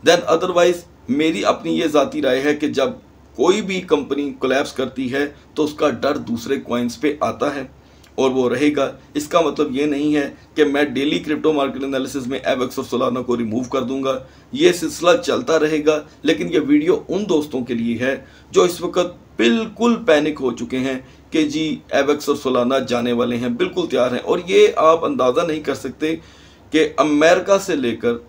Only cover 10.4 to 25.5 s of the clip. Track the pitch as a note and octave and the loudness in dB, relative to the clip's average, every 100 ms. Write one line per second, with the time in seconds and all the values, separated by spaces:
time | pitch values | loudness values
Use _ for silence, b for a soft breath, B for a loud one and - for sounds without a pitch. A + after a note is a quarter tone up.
10.4 | B - D3 C#3+ D3 B2 C#3+ F3 D3+ C#3+ | B 0 2 2 0 0 -2 -2 -4 0
11.4 | D#3 D3 C#3 B2 C#3 C3 B2+ C3+ B2 C3+ | 0 0 -2 -4 -4 -4 -4 -6 -6 -4
12.4 | - B2+ B2 - A#2+ B2 B2 B2 A#2+ A#2+ | -2 -2 -2 -6 -4 -2 -2 -2 -2 -2
13.4 | A2+ A2 B2 C3+ B2 C3+ C3+ C3 B B | -2 -4 -4 -4 -4 -4 -4 -6 B B
14.4 | B C3+ F3 E3+ D#3+ - E3+ E3+ C#3+ A#2+ | B 2 2 2 -6 0 2 2 2 -2
15.4 | B2 D#3+ D3+ D#3 D3 D3+ - B C#3+ E3 | 2 2 2 2 2 0 -4 B -2 0
16.4 | F3 D#3+ C3+ D3 D#3+ - - F3 G3+ D#3+ | 0 0 2 2 4 0 -2 -4 0 0
17.4 | D3 B2+ B2 A#2+ A#2 A2+ B2+ C3+ B B | 0 -6 -4 -4 -4 -2 -4 -4 B B
18.4 | B F#3 F3+ E3+ E3+ F3+ F3 - - - | B 2 2 2 0 0 -2 -6 -14 0
19.4 | A#3 A#3 A3 - A#3 G#3+ E3 D3 D#3 D3+ | 2 2 -2 0 2 2 4 4 2 -2
20.4 | C3 A#2 A#2+ B2+ C3 C3 B B - D#3+ | -4 -4 -6 -4 -4 -4 B B -4 -2
21.4 | D3+ D3 D#3 C3+ - C#3 C#3 D3 - C#3+ | 0 -2 -4 -6 -2 0 2 0 0 -2
22.4 | B2+ B2+ A#2+ C3+ B2 B2 A#2+ A#2+ A#2+ A#2+ | 0 0 2 0 0 -2 0 0 0 -2
23.4 | B2 A#2+ F#3 F3+ E3 B2 B2 A#3+ - F3 | -4 -2 -2 -2 -2 0 0 0 -2 -2
24.4 | F3 G3 G#3 - D#3+ E3 D#3 B2+ B2+ C#3 | 2 6 6 6 4 4 0 2 2 2
25.4 | E3+ | -2